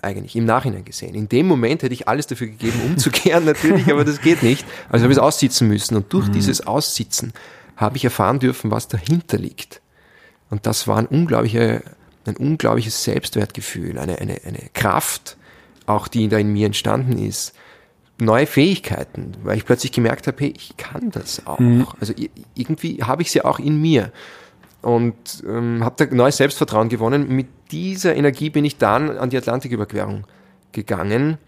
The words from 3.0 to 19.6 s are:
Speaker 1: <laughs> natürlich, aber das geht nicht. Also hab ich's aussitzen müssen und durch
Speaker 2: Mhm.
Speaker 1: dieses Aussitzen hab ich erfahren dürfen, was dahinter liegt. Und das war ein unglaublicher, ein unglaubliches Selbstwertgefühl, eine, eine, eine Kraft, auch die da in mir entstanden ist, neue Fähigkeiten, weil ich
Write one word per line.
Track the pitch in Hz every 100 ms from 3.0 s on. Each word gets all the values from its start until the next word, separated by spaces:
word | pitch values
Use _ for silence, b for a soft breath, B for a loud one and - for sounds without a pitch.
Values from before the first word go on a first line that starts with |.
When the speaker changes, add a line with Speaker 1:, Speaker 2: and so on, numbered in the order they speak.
| 127 - - 170
Speaker 1:
<laughs> | 156
natürlich, | 147 156 190 135
aber | 147
das | 143 147
geht | 156 170
nicht. | 117 139 - B B
Also | 117
hab | 120
ich's | 135
aussitzen | 135 - 127 - 113
müssen | 104 - 110
und | 98
durch | 185 101
Speaker 2:
Mhm. |
Speaker 1:
dieses | 101 101 - -
Aussitzen | 127 147 - 113 - 117 - B B B B
hab | 110 131
ich |
erfahren | 123 - 101 135
dürfen, | 127 131 110
was | 110 -
dahinter | 107 82 175 - -
liegt. | - - - - _ b b b b b b
Und | 107 -
das | 107 -
war | 107
ein | 113
unglaublicher, | 139 170 113 117 117 113 113 - - _ _
ein | - -
unglaubliches | 135 156 120 113 107 -
Selbstwertgefühl, | - 104 - 107 101 - - - 87 -
eine, | 78 87
eine, | 101 - -
eine | - -
Kraft, | - 101 - - - - - b b b b -
auch | 104 -
die | 120 107
da | 107
in | 104
mir | 104 104
entstanden | 104 - 113 127 110
ist, | 104 98 - - b b b b _ -
neue | 113 113 151
Fähigkeiten, | - 170 190 - - - - - -
weil | 104
ich | 104